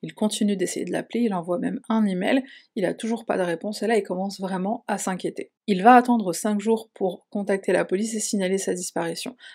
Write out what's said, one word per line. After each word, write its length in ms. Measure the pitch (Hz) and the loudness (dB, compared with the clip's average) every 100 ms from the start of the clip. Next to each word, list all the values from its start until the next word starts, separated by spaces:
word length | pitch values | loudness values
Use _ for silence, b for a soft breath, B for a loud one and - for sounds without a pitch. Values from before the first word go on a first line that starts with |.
il 120 | 160 | -10
continue 440 | - 214 - 208 190 | -2 -2 0 0 0
d'essayer 280 | 175 - 180 | -2 -4 -4
de 60 | |
l'appeler, 300 | 170 - 233 | -4 -2 0
il 120 | 233 | 0
envoie 260 | 185 170 175 | 0 -2 -2
même 200 | 175 190 - | -2 -4 0
un 180 | 220 208 | 2 2
email, 380 | 180 185 262 262 B B 226 | 0 2 2 0 B B -2
il 100 | 170 | -2
a 80 | |
toujours 300 | 170 220 226 | -2 -4 -4
pas 140 | - 190 | -2 -2
de 60 | |
réponse, 400 | 175 170 208 208 | 0 -2 -6 -4
et 40 | 208 | 0
là 80 | 220 | 0
il 80 | |
commence 380 | - 180 196 190 | 0 -4 -6 -6
vraiment 420 | 185 190 190 - - | -6 -4 -2 -4 -4
à 100 | 196 | -4
s'inquiéter. 540 | 196 185 170 - - _ - | -4 -4 -6 -8 -12 _ -2
Il 140 | 185 | 4
va 140 | 220 247 | 10 8
attendre 380 | 247 233 185 | 8 0 0
cinq 260 | 165 214 208 | -2 -2 -2
jours 300 | 214 220 - | 0 0 -2
pour 320 | - 190 196 _ | -4 -4 -4 _
contacter 420 | 208 202 196 196 | -6 -2 -2 2
la 140 | 180 175 | 2 2
police 280 | 190 220 220 | -2 -2 -4
et 40 | |
signaler 380 | - 202 185 190 | -2 -2 0 0
sa 160 | 190 | -2
disparition. 640 | 180 - 175 170 170 - - B | -4 -4 -4 -4 -6 -10 -12 B